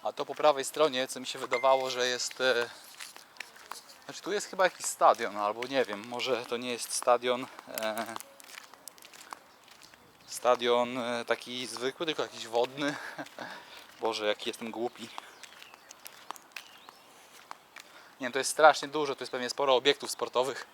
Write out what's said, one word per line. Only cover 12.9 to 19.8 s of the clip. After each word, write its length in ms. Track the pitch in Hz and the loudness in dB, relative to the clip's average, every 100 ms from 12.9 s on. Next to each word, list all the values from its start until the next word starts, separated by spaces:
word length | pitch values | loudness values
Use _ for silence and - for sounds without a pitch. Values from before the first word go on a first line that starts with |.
| 143 - - - - - | -4 -10 -12 -14 -12 -14
<laughs> 540 | - - - - - | -14 -16 -20 -20 -6
Boże, 240 | 113 107 104 | -4 0 -2
jaki 240 | 107 117 | -2 -4
jestem 220 | - 117 | -8 -10
głupi. 320 | 107 120 - 113 - - - - - - - - - - - - - - - - - - - - - - - - - - - - - - - | -6 -6 -6 -14 -14 -16 -20 -20 -20 -20 -20 -20 -18 -18 -18 -14 -16 -14 -18 -18 -20 -20 -20 -20 -20 -20 -20 -20 -20 -20 -20 -20 -20 -20 -8
Nie 60 | 127 | -4
wiem, 60 | |
to 80 | 135 | -2
jest 120 | 127 | -2
strasznie 360 | - 156 143 143 | 8 8 8 -2
dużo, 280 | 147 143 131 | -2 -2 -4
to 80 | |
jest 80 | 123 | -4
pewnie 180 | 131 123 | -4 -4
sporo 260 | - 143 | 0 4
obiektów 360 | 127 | 6